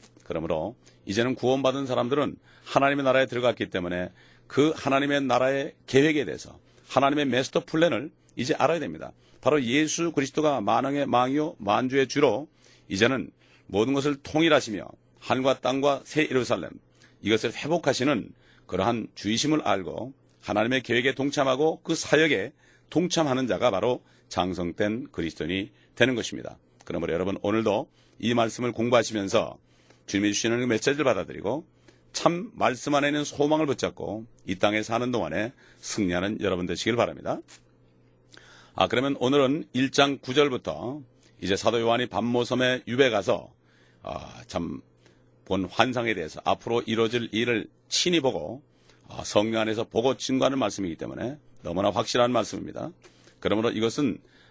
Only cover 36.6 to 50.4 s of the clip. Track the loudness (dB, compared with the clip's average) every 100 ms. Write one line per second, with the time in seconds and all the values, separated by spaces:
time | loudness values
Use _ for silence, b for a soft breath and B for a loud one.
36.6 | -2 -4 -2 0 0 -2 -6 -6 -10 -20
37.6 | _ _ _ _ _ _ _ B B B
38.6 | B -2 0 0 -2 0 2 4 2 0
39.6 | -4 -2 0 2 2 0 -2 2 2 0
40.6 | -6 -6 -8 -10 -14 _ b _ -2 0
41.6 | 2 2 2 0 -2 -4 -2 -2 0 0
42.6 | 0 -2 -2 2 4 4 0 -2 -4 _
43.6 | b b b b -10 -10 -12 -16 -10 -6
44.6 | -6 -8 -14 _ b b b _ -4 -2
45.6 | 0 0 2 0 -2 -4 -6 -4 -2 -2
46.6 | 0 -2 0 0 0 0 -2 -2 0 -2
47.6 | -4 _ _ -2 0 2 0 -2 -6 -10
48.6 | -18 b b b -18 -12 0 2 2 2
49.6 | 0 -2 -2 0 2 0 -2 2